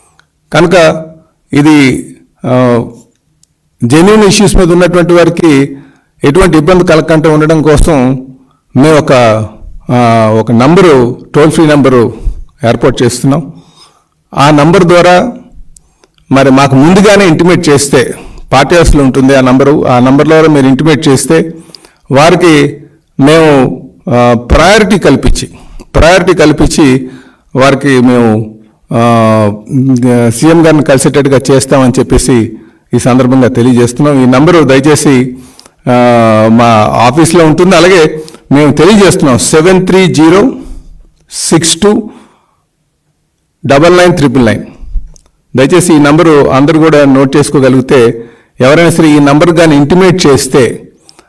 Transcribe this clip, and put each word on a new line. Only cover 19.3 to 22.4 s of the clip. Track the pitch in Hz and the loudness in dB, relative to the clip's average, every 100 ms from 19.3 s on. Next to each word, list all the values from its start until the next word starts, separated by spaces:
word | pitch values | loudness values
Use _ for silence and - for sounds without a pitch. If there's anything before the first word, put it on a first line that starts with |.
| 135 | 2
ఆ | |
నంబరు, | 127 131 139 151 - | 2 2 0 0 0
ఆ | 123 | 0
నంబర్ | 127 143 151 | 0 0 2
ద్వారా | 160 160 | 2 2
మీరు | 147 135 | 2 0
ఇంటిమేట్ | 135 156 147 143 | 0 0 0 0
చేస్తే | 131 - 165 165 - - - - _ - | -2 0 -2 -2 -10 -20 -20 -20 _ -4
వారికి | 135 165 175 | 0 0 2